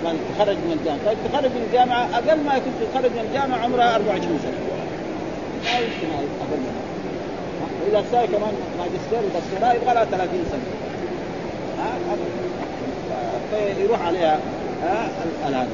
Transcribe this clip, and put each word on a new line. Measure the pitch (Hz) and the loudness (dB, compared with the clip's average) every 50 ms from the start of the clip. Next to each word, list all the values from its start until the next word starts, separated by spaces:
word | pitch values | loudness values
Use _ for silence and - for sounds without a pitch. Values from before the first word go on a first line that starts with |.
| 165 | 0
يعني | 170 165 156 - - - | 0 0 0 -2 -4 2
تخرج | - 208 208 196 | 2 2 2 4
من | 170 - 170 165 151 | 0 0 0 0 0
الجامعة، | - - 147 143 - - | 0 0 -2 2 2 2
طيب | 220 - - 233 | 2 2 0 0
تخرج | - 277 277 254 240 247 | 0 2 2 2 2 0
من | 233 208 | -2 2
الجامعة، | - 247 254 247 247 240 240 214 226 240 | 4 4 6 6 4 2 2 2 0 0
أقل | 233 294 320 320 294 285 | 4 4 4 4 4 2
ما | 277 262 | 2 2
يكون | - 262 240 - 226 208 - | 2 0 -2 -2 -2 0 0
تخرج | 262 254 247 226 233 | 2 2 2 0 0
من | 220 214 | -4 -2
الجامعة | - 269 277 269 254 233 226 | 0 0 0 2 0 0 0
عمرها | 247 254 247 240 240 226 | 2 4 6 6 6 6
أربعة | 220 208 214 | 4 2 2
وعشرين | 196 185 - 175 170 139 - | 2 0 0 0 0 0 -2
سنة. | - - - - - - - - - - - - - - - - - - - - - - - - | -2 -4 -4 -4 -4 -4 -4 -4 -6 -6 -6 -6 -6 -4 -4 -6 -6 -6 -6 -6 -6 -6 -4 -2
لا | 226 233 247 | 0 0 2
يمكن | 240 226 - - 185 160 156 - - - - - | 0 0 -2 -2 -4 -2 -2 -2 -2 -2 -4 -4
أقل | - - - - - | -4 -2 -2 -2 -2
منها. | - - - - - - - - - - - - - - - - - - - - - - - | -2 -4 -4 -6 -6 -6 -6 -6 -4 -4 -4 -6 -6 -6 -6 -6 -6 -4 -4 -4 -4 -4 -2
وإذا | 160 202 208 214 190 - | 0 4 4 4 4 4
صار | 240 240 240 | 4 4 4
كمان | 196 214 208 208 214 208 185 185 - - 170 | 4 2 0 0 0 -2 -4 -4 -6 -6 -4
ماجستير | 175 180 165 180 - - 214 233 214 | -4 -2 -4 -4 -2 0 0 0 0
ودكتوراه | 190 170 175 - - 190 185 214 247 240 | 0 -2 -2 -4 -2 -2 2 4 4 4
يبغى | 240 - 254 240 | 4 4 4 4
لها | 233 220 | 4 4
ثلاثين | 196 - 185 185 170 - 185 339 294 | 2 2 0 0 0 0 -2 -2 -2
سنة. | - 269 247 185 - - - - - - 359 339 359 349 - - - - - - - - - - - - | -2 -4 -4 -4 -6 -6 -6 -6 -6 -6 -4 -4 -4 -4 -6 -6 -6 -6 -6 -6 -6 -6 -6 -6 -4 -4
ها؟ | 175 175 - 190 - - - - - - - - - 180 - - - - - - 262 - - - - - - - - - - - - - | -2 -2 -2 -2 -2 -2 -2 -2 -2 -2 -2 -2 -4 -4 -4 -4 -6 -6 -6 -6 -4 -4 -4 -4 -4 -4 -4 -2 -2 -2 -2 -4 -4 -2
فيروح | 208 214 208 202 196 180 196 214 233 202 180 170 | -2 0 0 0 0 2 4 4 4 4 2 2
عليها، | 165 180 170 156 156 151 - - - - - - - - - | 2 4 4 4 4 4 2 -2 -4 -4 -4 -4 -4 -2 0
ها؟ | 170 190 214 233 185 - - - | 0 0 0 0 -2 -4 -2 -2
ال-، | 165 156 - - 143 | -2 -2 -2 -2 0
الآن. | 135 131 127 120 | 0 0 0 0